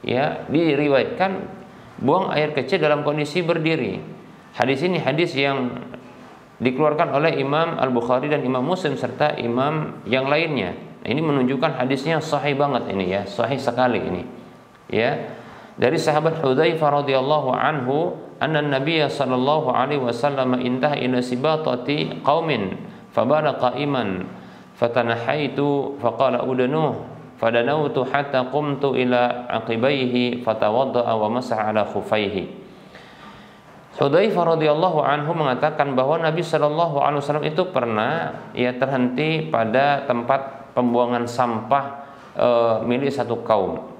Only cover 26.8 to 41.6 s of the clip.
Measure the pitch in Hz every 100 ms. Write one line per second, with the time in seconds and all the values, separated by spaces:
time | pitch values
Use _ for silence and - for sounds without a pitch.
26.8 | 156 151 - - - - 113 117 120 151
27.8 | 147 139 123 143 143 135 127 143 147 139
28.8 | 139 123 127 123 120 120 - 110 113 113
29.8 | 127 143 127 120 123 123 113 110 107 113
30.8 | 131 117 117 110 107 120 127 113 104 110
31.8 | 101 101 95 110 101 98 80 - - -
32.8 | - - - - - - - - - -
33.8 | - - 143 156 214 180 165 160 156 151
34.8 | 185 156 131 147 147 160 147 123 151 151
35.8 | 143 127 131 165 160 165 160 156 147 151
36.8 | 170 143 139 143 139 151 147 156 185 131
37.8 | 120 107 117 160 160 - - - 123 127
38.8 | 131 135 123 135 156 160 156 117 110 120
39.8 | 143 139 - 120 117 135 - - - -
40.8 | 123 117 123 120 117 117 123 113